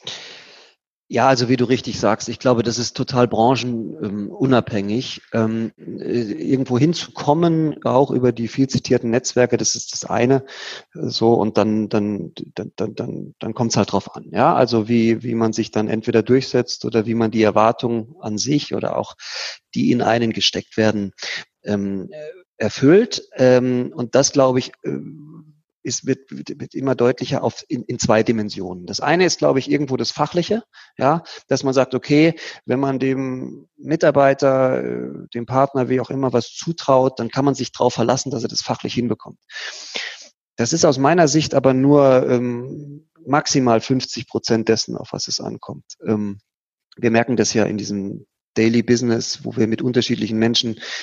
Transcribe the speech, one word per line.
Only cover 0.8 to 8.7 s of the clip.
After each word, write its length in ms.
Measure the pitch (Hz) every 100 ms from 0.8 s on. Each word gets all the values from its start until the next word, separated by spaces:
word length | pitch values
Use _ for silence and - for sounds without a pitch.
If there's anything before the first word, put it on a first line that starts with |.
| _ _ -
Ja, 160 | 120 131
also 220 | 127 120
wie 80 | 127
du 80 |
richtig 340 | 120 127 - 98
sagst, 300 | 104 110 -
ich 100 | 113
glaube, 240 | 131 117
das 160 | 113 113
ist 160 | 117
total 320 | - 131 135 117
branchen, 680 | 107 113 131 123 117 101 -
ähm, 280 | 107 104 101
unabhängig. 920 | - 131 123 - 110 101 113 - - -
Ähm, 400 | 113 110 113 113 _
äh, 540 | - - - 120 107
irgendwo 460 | - - 131 131 123
hinzukommen, 1040 | 151 165 - - - 151 170 160 156 -
auch 280 | 120 123 139
über 200 | 131 123
die 160 | 117 113
viel 220 | -
zitierten 400 | 135